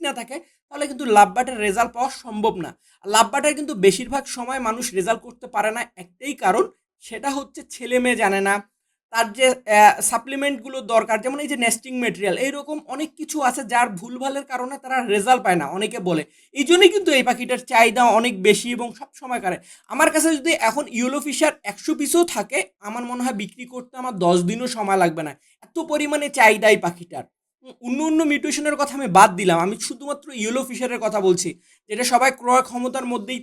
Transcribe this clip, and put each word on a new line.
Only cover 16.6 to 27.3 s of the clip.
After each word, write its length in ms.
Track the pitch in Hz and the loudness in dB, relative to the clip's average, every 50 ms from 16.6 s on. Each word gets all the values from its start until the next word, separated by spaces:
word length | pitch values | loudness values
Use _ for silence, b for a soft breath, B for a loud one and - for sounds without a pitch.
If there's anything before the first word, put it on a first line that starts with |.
| 277 | 2
জন্যই 260 | 285 339 359 403 349 415 | 4 6 8 8 6 6
কিন্তু 160 | 392 370 330 | 2 2 2
এই 120 | 285 262 247 247 | 2 2 2 2
পাখিটার 320 | 247 247 247 247 254 - - - | 0 -2 -2 -4 -4 -6 -4 0
চাহিদা 320 | 254 226 233 233 202 247 240 233 202 220 | 4 4 4 6 4 4 4 4 4 4
অনেক 160 | 233 247 202 185 | 2 0 -2 2
বেশি 260 | 185 214 202 202 - 240 240 | 4 4 4 4 0 -4 -6
এবং 120 | 233 240 226 - - | -6 -6 -8 -10 -14
সব 120 | 277 - _ - | -20 -20 _ -16
সময় 200 | 269 254 247 240 202 | -10 -8 -6 -4 -4
করে। 120 | 180 170 b b b b b b - | -4 -6 b b b b b b -6
আমার 180 | 220 262 311 320 311 | 0 2 2 2 2
কাছে 140 | 311 302 330 320 277 | 2 2 0 0 0
যদি 140 | 254 330 311 - 226 226 | 0 -2 0 0 0 0
এখন 160 | 226 294 302 226 240 | 0 -2 -4 -4 -4
ইয়েলো 220 | 226 247 254 277 294 | -4 -2 -2 -2 -4
ফিশার 340 | - 302 - - 311 302 - - - 202 | -6 -6 -2 0 0 0 0 -2 -8 -12
একশো 220 | 196 - - 311 302 | -12 -8 -6 -4 -4
পিসও 280 | 240 294 277 - 339 349 | -4 -2 0 2 2 2
থাকে, 340 | 339 - 226 202 - 269 339 370 - _ _ | 2 0 -6 -6 -4 -4 -6 -6 -6 _ _
আমার 240 | 202 202 220 240 240 240 | -14 -12 -10 -10 -8 -8
মনে 140 | 247 247 247 | -6 -4 -4
হয় 120 | 262 226 196 | -4 -4 -4
বিক্রি 220 | 214 208 - 254 247 | -8 -10 -12 -16 -18
করতে 280 | 247 254 247 247 - - | -14 -14 -14 -16 -14 -12
আমার 180 | 254 247 254 214 180 | -10 -10 -8 -4 0
দশ 200 | 180 175 180 175 | 2 4 4 4
দিনও 240 | 175 175 220 233 254 | 2 0 -2 -2 -4
সময় 320 | 247 247 226 208 196 196 190 | -6 -6 -4 -2 0 2 4
লাগবে 200 | 175 170 156 165 | 2 2 0 -2
না, 100 | 156 147 135 _ _ _ _ _ | -8 -8 -10 _ _ _ _ _
এত 140 | - - - 330 320 - | -20 -10 -8 -8 -4 -2
পরিমাণে 360 | 294 302 294 294 302 294 294 285 | -2 -2 0 0 -2 -2 -2 -2
চাহিদা 400 | 285 277 226 214 214 208 220 220 | 2 6 6 6 6 6 4 4
এই 100 | 208 - - | 4 4 2
পাখিটার। 380 | 175 175 175 175 - 151 139 143 _ | -2 -6 -8 -12 -14 -14 -14 -14 _